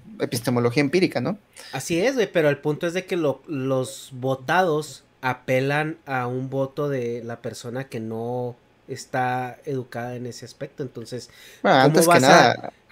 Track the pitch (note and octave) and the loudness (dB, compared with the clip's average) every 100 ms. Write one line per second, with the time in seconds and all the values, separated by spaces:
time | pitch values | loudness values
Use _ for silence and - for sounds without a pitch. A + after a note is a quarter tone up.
0 | - - C3+ A#2+ C3 A#2+ A#2+ C3 C#3 F3+ | -18 -10 -6 -4 -2 0 2 2 2 2
1 | F3+ C3+ C#3 G#3 _ - - C#3 - E3 | 0 -2 -4 -6 _ -20 -12 -10 -4 -2
2 | A3+ C4+ G3 F3 D3+ C#3 D3+ D3 F3 E3 | 0 0 -2 0 2 0 -2 -4 -4 -4
3 | - F3 D3 - - C#3+ C3 C3 B2+ - | -4 -2 -2 -4 -6 -6 -2 -2 -4 -8
4 | - C3 C3 C3 C3 E3+ F#3 D3+ D3+ - | -16 -6 -4 -4 0 0 2 0 -4 -12
5 | _ _ C3 A#2+ - C3 C3+ D3 D#3 D#3+ | _ _ -6 -4 -2 0 0 -2 -4 -8
6 | - C3 B2 B2+ C3 C3+ C3+ D3+ D3 C3+ | -8 -6 -4 -6 -6 -4 -4 -4 -4 -4
7 | A#2+ A#2+ A#2 A#2 A#2+ A2 B2 B2 C3+ A#2+ | -4 -6 -10 -12 -12 -12 -10 -10 -10 -10
8 | A2 A2 A#2 B2 B2 A#2+ _ _ - B2+ | -8 -6 -6 -6 -8 -10 _ _ -16 -14
9 | - C3 B2+ B2+ B2+ - - C3+ B2 A#2+ | -8 -4 -2 -4 -6 -10 -8 -8 -8 -10
10 | A#2+ B2 B2 - A#2 - D3+ - B2+ A#2+ | -10 -10 -12 -12 -16 -14 -14 -10 -12 -12
11 | A2+ B2 - - - - G3+ D3 C3+ D#3+ | -12 -12 -14 -20 -20 -2 4 8 8 6
12 | E3+ C#3 C3 E3+ B2 A#2 - - - | 6 8 10 10 8 4 -6 -16 -12